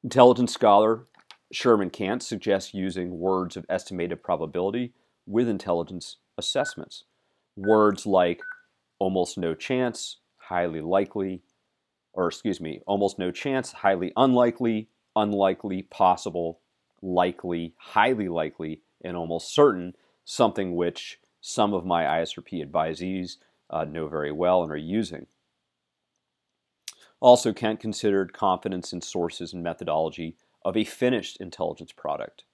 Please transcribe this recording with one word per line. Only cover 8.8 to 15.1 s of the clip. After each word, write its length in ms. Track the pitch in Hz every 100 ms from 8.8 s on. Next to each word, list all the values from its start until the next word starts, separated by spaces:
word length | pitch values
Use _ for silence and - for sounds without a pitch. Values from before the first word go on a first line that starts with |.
| _ _
almost 400 | 95 95 87 -
no 160 | 85
chance, 640 | 80 - 127 123 - - - _ _
highly 440 | - 90 87 80
likely, 600 | 80 95 98 107 95 90 _ _ _ _ _ _ _
or 140 | - 87
excuse 320 | - 110 90
me, 220 | 80 - -
almost 320 | 101 98 -
no 100 | 92
chance, 420 | 87 143 131 127
highly 400 | - 98 95 90 -
unlikely, 720 | 135 123 120 117 120 110 110 _ _